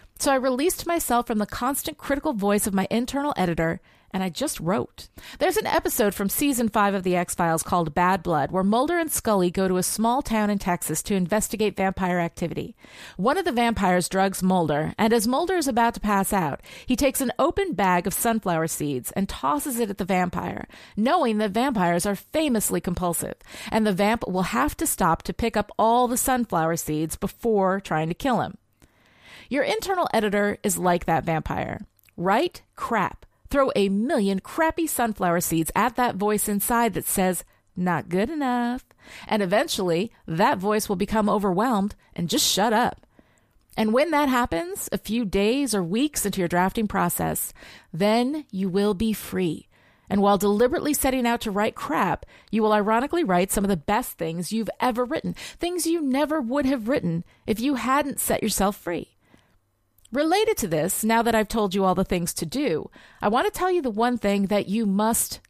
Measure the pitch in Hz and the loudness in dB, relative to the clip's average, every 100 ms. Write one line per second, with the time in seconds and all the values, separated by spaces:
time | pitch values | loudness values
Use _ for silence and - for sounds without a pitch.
0 | - - 294 269 240 247 330 - 339 339 | -20 -4 0 2 2 2 0 0 -2 -2
1 | - 240 - 214 214 - 247 285 - 302 | 0 0 0 -2 -2 -2 -2 -2 -6 -8
2 | - 277 311 226 202 208 214 196 190 214 | -4 -2 0 0 2 2 2 0 0 -2
3 | 240 277 294 - 185 170 165 170 - _ | -2 -2 -2 0 0 0 -2 -2 -10 _
4 | _ 190 185 156 262 - 160 226 - - | _ -4 -4 -4 -4 -4 -2 -2 -4 -10
5 | - - - - 339 403 - 330 330 - | -20 -20 -20 -2 0 2 0 0 0 2
6 | 208 - 196 - 285 240 233 220 202 196 | 0 0 -2 0 0 2 0 2 2 2
7 | 180 180 180 - 170 160 - 180 160 180 | 0 0 0 0 0 0 0 0 0 2
8 | 180 190 175 156 151 180 196 226 294 349 | 2 2 0 0 0 0 2 2 2 0
9 | 320 - - 202 180 180 190 185 180 - | -2 -2 2 2 2 2 0 2 0 0
10 | 226 247 - 226 208 202 - 175 - 156 | 0 0 0 0 2 0 0 -2 -2 -4
11 | - 202 175 214 - 202 214 - 190 190 | -2 0 2 0 0 -2 -2 0 -2 0
12 | 185 180 170 - 165 151 - - - - | 0 0 -2 -4 -6 -6 -10 -12 -20 -20
13 | - - 202 320 330 233 233 190 196 180 | -16 -2 0 2 0 2 2 2 2 2
14 | 165 190 196 190 185 185 156 151 156 - | 2 2 0 2 2 2 2 0 -2 0
15 | 220 233 214 269 339 370 277 226 233 233 | 2 4 2 0 0 0 0 2 0 0
16 | 208 196 190 202 156 135 - - - 240 | 0 0 2 0 -2 -4 -12 -12 -4 0
17 | 277 - 254 - 294 370 392 185 190 180 | 2 2 -2 0 0 0 -2 0 2 2
18 | 185 - 240 226 196 165 160 - 147 131 | 0 -2 0 0 0 0 -2 -2 -4 -4
19 | - - 196 - 269 294 294 233 220 196 | -4 -4 -4 -2 0 0 -2 -2 -2 -4
20 | 190 185 180 180 190 - - - - - | 0 0 0 -2 -6 -8 -10 -16 -12 -2
21 | 226 349 254 214 214 196 269 214 175 175 | 2 2 2 2 0 0 0 2 2 2
22 | 202 196 - 311 311 226 - 180 185 175 | 0 -4 -4 0 2 2 0 -2 -2 -2
23 | 175 165 - - - - - 226 214 180 | -2 -2 -6 -10 -16 -16 -4 0 2 2
24 | 208 233 - 185 180 233 285 - 330 - | 2 0 -2 -2 0 0 0 0 -4 0
25 | 180 165 - 190 233 214 202 - 220 240 | 2 2 -2 -4 -2 -2 -4 0 2 4
26 | 247 240 - 254 233 175 160 170 - 151 | 2 0 0 0 0 0 0 0 -2 -2
27 | 160 - 190 - 240 208 190 196 - 156 | -2 -4 -6 -4 0 2 2 0 0 -2
28 | 160 175 269 214 117 - _ _ - _ | -2 -2 0 0 -2 -8 _ _ -20 _
29 | _ _ - - - 277 - 440 359 370 | _ _ -20 -20 -6 -2 0 -2 -2 -2
30 | 311 226 208 202 208 - 214 170 180 175 | 0 0 0 0 0 -2 -2 0 2 0
31 | - 160 165 160 - - 127 - 208 _ | 2 0 0 -2 -4 -6 -6 -8 -14 _
32 | _ - 180 214 349 - - - - 226 | _ -6 0 2 0 -4 -18 -12 -4 -2
33 | 170 - - _ - 285 269 - 202 196 | -2 -6 -18 _ -2 2 2 2 2 0
34 | 240 302 196 190 - - 320 320 320 - | 0 2 2 0 -4 0 0 0 -2 0
35 | 240 208 185 170 - 165 160 185 233 247 | -2 0 0 2 0 0 0 0 0 2
36 | 247 185 208 214 - 202 - 233 233 175 | 0 0 0 0 0 -2 0 2 2 0
37 | - - 185 170 - _ _ - 180 160 | -2 0 0 0 -6 _ _ -4 -2 -2
38 | - 175 226 320 269 247 240 254 - _ | -2 -2 -2 -2 -2 0 -2 -4 -10 _
39 | - - - 214 190 208 320 - 180 165 | -20 -18 -4 -2 2 2 2 0 0 0
40 | 220 - - 160 190 202 190 214 - 185 | -2 -8 -6 0 2 2 0 0 0 -2
41 | 196 220 208 208 196 180 247 214 202 - | 0 0 2 2 0 0 2 0 -2 -6
42 | _ - 170 262 - - 226 220 240 - | _ -6 -2 0 0 2 2 2 2 -2
43 | _ _ _ _ _ _ _ - 220 240 | _ _ _ _ _ _ _ -2 2 2
44 | 330 294 294 254 247 330 349 392 - 202 | 2 2 2 2 0 -2 -4 -8 -6 -6
45 | - 226 214 196 208 269 277 208 170 214 | -4 -2 0 2 2 2 0 -2 0 0
46 | 294 - 202 190 170 175 185 - 214 196 | 0 -2 -4 -2 0 2 2 0 -2 0
47 | 175 - 165 160 - - - - - 160 | 0 0 -4 -4 -6 -10 -20 -20 -14 -2
48 | 202 226 247 311 - 190 196 185 208 180 | 2 2 0 -2 -6 -4 -2 2 2 2
49 | 226 208 - 185 180 - - _ _ _ | 0 -2 -4 -2 -2 -2 -10 _ _ _
50 | - 196 202 202 202 208 247 330 302 285 | -4 2 4 4 4 4 4 2 0 0
51 | 277 262 240 233 226 196 220 - - 285 | 0 2 0 -2 -2 -2 -2 -2 -4 0
52 | 190 - - - _ 220 214 214 202 226 | 0 -2 -6 -20 _ 0 4 4 4 2
53 | 285 339 269 175 190 - 196 185 - 208 | 0 0 2 2 2 0 0 0 0 -2
54 | 247 - 160 165 175 220 202 - 254 233 | -2 -6 -6 -6 -4 -4 -4 -2 -2 0
55 | 247 247 180 175 - - 339 359 320 339 | -2 -4 -6 -8 -12 -8 -4 -2 -2 0
56 | 277 262 294 311 226 277 262 269 214 285 | 0 0 0 -2 -2 0 0 0 0 -2
57 | 175 165 - _ - 214 262 254 226 269 | 0 -4 -6 _ -4 -2 0 0 2 0
58 | 285 226 - - 220 - 196 202 - 165 | 0 -2 -2 -2 0 0 0 0 -6 -6
59 | - _ _ _ _ _ _ _ _ _ | -8 _ _ _ _ _ _ _ _ _
60 | _ 247 320 381 440 427 196 156 165 - | _ -2 2 2 2 0 0 0 0 0
61 | 220 226 233 226 214 233 202 196 190 180 | 2 2 4 2 0 0 0 2 2 2
62 | 190 185 175 - 156 262 285 156 - - | 0 0 -2 -4 -6 -2 -2 -2 -4 -14
63 | - - 208 240 403 - 359 359 262 208 | -20 -4 0 2 0 0 0 0 0 0
64 | 240 247 202 202 196 208 - 214 214 190 | 0 2 0 2 2 0 0 0 0 2
65 | 214 226 - - | 2 0 -2 -8